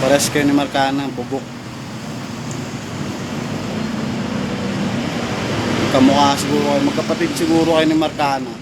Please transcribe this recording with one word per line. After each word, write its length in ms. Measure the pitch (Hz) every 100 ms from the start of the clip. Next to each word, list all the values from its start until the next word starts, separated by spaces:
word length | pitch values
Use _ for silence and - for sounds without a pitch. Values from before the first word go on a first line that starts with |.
Parehas 240 | 131 143 -
kayo 160 | 147
ni 80 | 143
Marcana, 560 | 143 139 139 135 139 139 123
bubok. 480 | 120 135 - - - - - - - - - - - - - - - - - - - - - - - 214 - 214 - - - - - - - - 240 240 240 - - - - - - - -
Kamukha 480 | 269 131 139 143 139
siguro 320 | 143 147 143
kayo, 160 | 143 143
magkapatid 440 | 147 151 160 170 147
siguro 340 | 165 165 160 160
kayo 120 | 156
ni 80 | 156
Marcana. 520 | 156 147 143 135 123 107